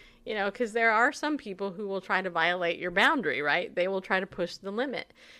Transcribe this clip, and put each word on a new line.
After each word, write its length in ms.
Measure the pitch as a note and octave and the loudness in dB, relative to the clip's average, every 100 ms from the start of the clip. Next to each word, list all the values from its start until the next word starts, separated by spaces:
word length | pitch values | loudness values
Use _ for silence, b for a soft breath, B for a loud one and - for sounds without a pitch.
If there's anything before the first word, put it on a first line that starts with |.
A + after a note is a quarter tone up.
| B B - | B B -8
you 80 | |
know, 160 | G#3+ G3 | -2 -2
'cause 220 | G3+ A#3 | -2 -2
there 180 | A3+ A3+ | 2 4
are 220 | A3 B3+ | 6 4
some 240 | D4 D4+ D4+ | 2 -4 -4
people 340 | G#3+ F#3 G3+ | -6 -6 -6
who 160 | F3 G#3 | -6 -6
will 140 | G3 | -6
try 200 | - F#3+ | 0 0
to 100 | F#3 | 0
violate 480 | E3+ E3 F3+ E3+ E3+ | 2 2 2 0 0
your 100 | F3 | 0
boundary, 520 | F3+ B3 D4+ D#3 B2 | 4 4 4 0 0
right? 300 | D3 D#3+ F#3+ | 2 0 0
They 120 | - F3+ | 0 0
will 140 | F#3+ | -2
try 180 | F#3 F#3+ | -2 -2
to 80 | F#3+ | -2
push 300 | - F3 - | -6 -6 -6
the 160 | F#3+ | -8
limit. 400 | G#3 C#4 G3 - B B | -4 -4 -6 -10 B B